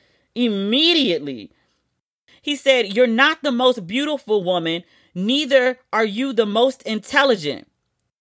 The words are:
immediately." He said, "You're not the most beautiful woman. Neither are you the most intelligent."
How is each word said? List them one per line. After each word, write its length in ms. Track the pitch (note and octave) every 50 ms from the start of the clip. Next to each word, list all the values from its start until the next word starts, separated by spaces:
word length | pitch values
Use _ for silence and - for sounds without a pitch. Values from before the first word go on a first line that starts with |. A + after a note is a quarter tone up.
| _ _ _ _ _ _ _
immediately." 1160 | A3+ B3 A#3 G#3 G3 G3 G#3 A3+ C#4 D#4+ E4+ F4 D#4+ - - E3+ C#3+ C#3+ C#3+ C3+ A2 G2 - _ _ _ _ _ _ _ _ _ _ _ _ _ _ _ _ _ _ _
He 120 | D4 D4
said, 380 | C4+ - C#4 C4 B3 A3+ G3 G3
"You're 140 | A#3 B3+
not 340 | A#3 A3 A#3 C#4 D4+ D#4+ -
the 100 | - D4
most 360 | B3 A#3 B3+ B3+ B3 A#3+ F3+
beautiful 560 | D#3+ G#3 C4 D4 D4+ D4+ C4 - G#3+ G#3+ G#3 F3
woman. 400 | F3+ F#3 F3 E3 E3 E3 E3+ F3 _ _ _ _ _ _
Neither 640 | F3 F#3+ G#3+ C4 D4 D4+ B3 C4+ C4 B3 B3+ B3 - _ _
are 140 | - G#3+ A3
you 280 | G#3+ G3 A3 C4 C#4 B3
the 120 | A3 A3
most 380 | G#3 G3+ A3 B3 C4+ B3+ - -
intelligent." 840 | - A3 G#3+ - - - C4+ C#4+ C#4 A#3 F#3+ D3+ D3 B2 - - _ _ _ _ _ _ _ _ _ _ _